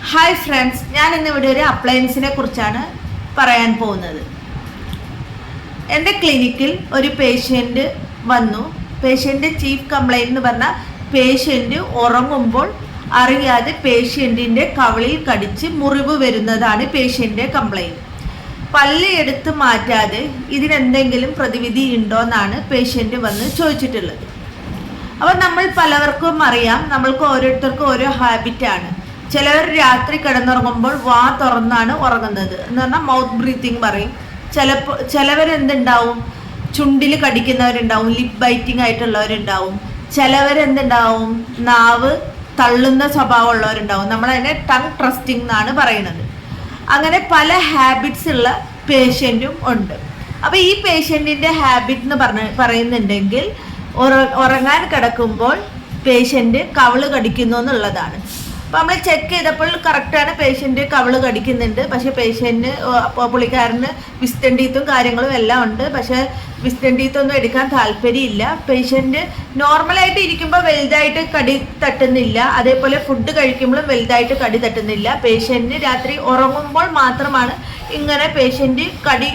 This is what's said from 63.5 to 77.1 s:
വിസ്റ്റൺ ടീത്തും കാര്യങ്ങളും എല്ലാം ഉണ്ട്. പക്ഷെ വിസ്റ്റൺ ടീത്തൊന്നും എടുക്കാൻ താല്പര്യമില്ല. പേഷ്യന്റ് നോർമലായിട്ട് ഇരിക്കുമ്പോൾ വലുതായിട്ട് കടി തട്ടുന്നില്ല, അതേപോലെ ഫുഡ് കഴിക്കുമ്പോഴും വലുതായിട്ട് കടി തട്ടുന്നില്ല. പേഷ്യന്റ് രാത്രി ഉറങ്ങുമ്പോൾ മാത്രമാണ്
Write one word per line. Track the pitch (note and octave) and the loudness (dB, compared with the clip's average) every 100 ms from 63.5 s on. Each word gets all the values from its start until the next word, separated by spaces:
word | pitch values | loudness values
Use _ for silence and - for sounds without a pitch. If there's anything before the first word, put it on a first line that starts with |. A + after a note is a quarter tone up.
| B3+ A#3+ A#3 C4+ D#4 - - | 2 0 0 -4 -6 -16 -6
വിസ്റ്റൺ | B3 A3+ C4 B3+ | -6 0 2 2
ടീത്തും | C4 C4 C#4+ | 2 0 0
കാര്യങ്ങളും | C4+ A#3+ A#3 C4+ B3+ | 2 2 0 0 0
എല്ലാം | A3 B3+ A3+ | 2 2 2
ഉണ്ട്. | A3 C#4+ - | -2 -4 -4
പക്ഷെ | - B3+ C4 - - - | -2 -2 -2 -6 -12 -6
വിസ്റ്റൺ | B3+ B3 C4 B3+ | -4 0 0 2
ടീത്തൊന്നും | C4+ C#4 C#4 C#4 | 0 0 0 0
എടുക്കാൻ | A3+ B3+ C4+ C4+ | 0 0 0 2
താല്പര്യമില്ല. | G#3+ G#3+ A#3+ A#3+ B3+ G#3 A#3+ D#4+ - | 0 0 0 0 -2 -2 -2 -4 0
പേഷ്യന്റ് | B3+ B3+ C4 C4 C#4+ F4+ - - C4 | 0 2 0 0 -2 -4 -10 -8 0
നോർമലായിട്ട് | C#4+ D#4 E4 F#4 F#4 F#4+ F4+ | 2 4 2 2 2 2 0
ഇരിക്കുമ്പോൾ | D#4+ D#4+ F4 F4 | -2 2 2 4
വലുതായിട്ട് | D4 C#4 D4+ D4+ D#4 D#4+ D#4 | 2 2 2 2 0 -2 0
കടി | B3+ C4+ - - C#4 | 0 0 -4 -4 -2
തട്ടുന്നില്ല, | C4+ C4 B3+ A3+ A3 B3+ - | 2 2 4 2 2 2 4
അതേപോലെ | B3 C4 C4 C#4+ C#4+ | 4 4 2 0 0
ഫുഡ് | B3 G#3+ D4+ | -2 0 2
കഴിക്കുമ്പോഴും | C4 B3 B3+ C#4 D4+ | 0 2 0 0 2
വലുതായിട്ട് | A#3+ A#3 A#3+ A#3+ C4+ | 0 2 2 2 0
കടി | A#3+ A3+ A#3 | 0 0 0
തട്ടുന്നില്ല. | A3+ G#3+ G#3 G#3+ C4+ A#3+ | -2 -4 -2 -2 0 2
പേഷ്യന്റ് | A3+ A3+ B3 A#3+ D4+ C#4 | 2 2 -2 -2 -2 -2
രാത്രി | B3+ B3+ D4 - | -2 -4 -4 0
ഉറങ്ങുമ്പോൾ | B3+ C4 C#4+ D4 D4 F4 D#4 | 2 2 0 -2 0 0 2
മാത്രമാണ് | B3+ | 2